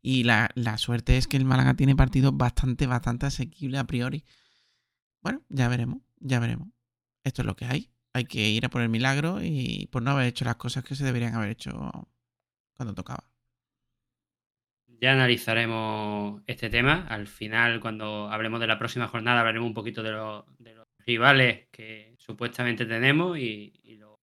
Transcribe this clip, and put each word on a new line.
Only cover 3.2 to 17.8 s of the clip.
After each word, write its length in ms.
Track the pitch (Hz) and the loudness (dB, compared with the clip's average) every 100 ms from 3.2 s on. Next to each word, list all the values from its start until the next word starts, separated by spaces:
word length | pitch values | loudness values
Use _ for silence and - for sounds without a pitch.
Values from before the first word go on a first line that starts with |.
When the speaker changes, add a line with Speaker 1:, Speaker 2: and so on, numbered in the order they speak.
Speaker 1:
asequibles 560 | 139 - 147 - 139 135 | -4 -4 -8 -6 -6 -4
a 60 | 120 | -4
priori. 380 | 123 127 151 _ _ _ _ _ _ _ _ _ _ | -4 -4 -6 _ _ _ _ _ _ _ _ _ _
Bueno, 200 | - 269 _ | -8 -8 _
ya 200 | 135 120 | -2 0
veremos, 300 | 123 123 - _ _ | 0 -4 -8 _ _
ya 220 | 127 123 | -4 -2
veremos. 280 | 117 117 180 _ _ _ _ _ | -2 -4 -10 _ _ _ _ _
Esto 200 | 131 - | -6 -4
es 40 | 110 | -6
lo 80 | |
que 120 | 92 120 | -4 -6
hay. 220 | 139 240 _ _ | -6 -6 _ _
Hay 120 | 123 | -6
que 240 | 117 - 107 | -6 0 0
ir 160 | 107 123 | 2 -2
a 20 | |
por 140 | 123 | -2
el 60 | 117 | 0
milagro 500 | 113 131 139 165 196 | 0 0 0 -2 -4
y 480 | 180 147 120 104 98 | -4 -4 -4 -6 -6
por 100 | 127 | -4
no 80 | 120 | 0
haber 160 | 139 123 | 0 0
hecho 180 | - | -2
las 120 | 120 117 | -4 -4
cosas 260 | 123 131 | -6 -6
que 140 | - 135 | -8 -4
se 80 | |
deberían 320 | 135 120 117 113 | -2 0 -2 -2
haber 140 | 104 | -4
hecho 580 | 113 - - 67 - - _ _ _ _ _ _ _ | -6 -10 -10 -10 -12 -18 _ _ _ _ _ _ _
cuando 180 | 120 | -10
tocaba. 300 | 90 - 127 _ _ _ _ _ _ _ _ _ _ _ _ _ _ _ _ _ 117 | -10 -12 -14 _ _ _ _ _ _ _ _ _ _ _ _ _ _ _ _ _ _
Speaker 2:
Ya 120 | 127 | 4
analizaremos 1300 | 135 127 117 - 113 113 113 110 107 104 104 101 104 - | 6 6 4 2 0 0 -2 -4 -4 -4 -4 -4 -8 -12
este 200 | 120 113 | -8 -2
tema. 380 | 117 131 165 180 | 2 2 2 -2
Al 200 | 107 101 | -8 -10
final, 500 | - 107 113 117 | -12 -4 0 0
cuando 500 | 117 | 0